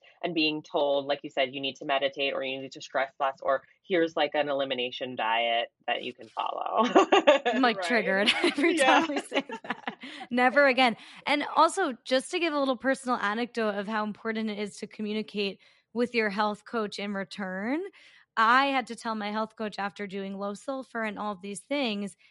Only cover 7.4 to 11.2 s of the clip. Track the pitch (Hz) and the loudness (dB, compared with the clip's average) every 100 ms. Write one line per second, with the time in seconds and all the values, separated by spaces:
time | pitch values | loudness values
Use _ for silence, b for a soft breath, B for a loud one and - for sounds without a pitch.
7.4 | 247 240 247 202 185 233 190 190 214 - | 4 2 2 2 0 0 2 2 2 2
8.4 | - - 339 320 262 247 320 285 - 277 | 0 2 2 4 6 4 2 -4 -4 -4
9.4 | - - - - - - 269 302 - 240 | -4 -8 -8 -8 -10 -12 -14 -14 -4 2
10.4 | 254 277 285 254 254 208 B B | 4 6 6 6 4 2 B B